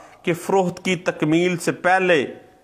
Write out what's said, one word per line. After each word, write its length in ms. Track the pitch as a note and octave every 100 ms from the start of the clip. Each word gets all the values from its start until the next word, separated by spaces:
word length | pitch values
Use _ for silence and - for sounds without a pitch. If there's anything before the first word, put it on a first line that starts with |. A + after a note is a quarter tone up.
| - - -
कि 80 |
फरोख्त 500 | E3 - G3 F3+ F3
की 120 | F#3+ F3+
तकमील 640 | F3+ F3 D#3 D#3+ F3+ E3+
से 140 | -
पहले 640 | C#3+ F3 F#3+ F#3 E3 A2+ - - _